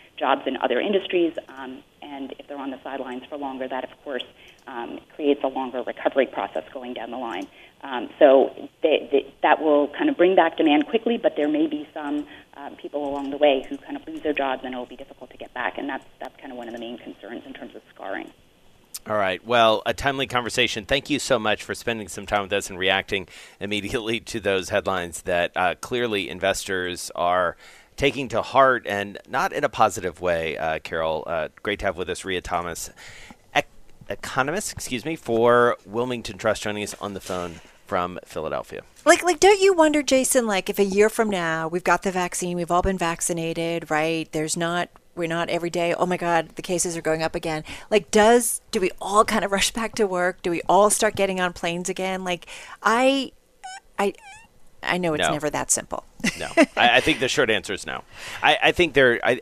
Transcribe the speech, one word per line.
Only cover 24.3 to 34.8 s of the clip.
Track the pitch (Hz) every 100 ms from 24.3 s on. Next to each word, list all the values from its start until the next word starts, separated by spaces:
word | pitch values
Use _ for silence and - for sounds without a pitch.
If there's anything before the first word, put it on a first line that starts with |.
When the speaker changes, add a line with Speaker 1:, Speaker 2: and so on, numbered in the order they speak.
| 113
Speaker 2:
those | 101 95 90
headlines | 104 98 92 87 -
that, | 92 87 85
uh, | - 90 80
clearly | - 123 120 101 71
investors | 87 95 95 - 95 90 87 -
are | - 87 90 87 - - - _ -
taking | 139 131 123
to | 110
heart | - 131 131 120 -
and | 101 101 - -
not | 127 185
in | 135
a | 143
positive | - 110 101 90 -
way, | 90 85 80 69
uh, | 80 80
Carol. | - 85 80 78 -
Uh, | 82 73 -
great | 107 104
to | 101
have | 85
with | 90
us | 87
Rhea | 98 90
Thomas, | - 87 87 82 - - - - - - _
ec-, | 143 - - - - -
economist, | 101 - 131 135 185 -
excuse | -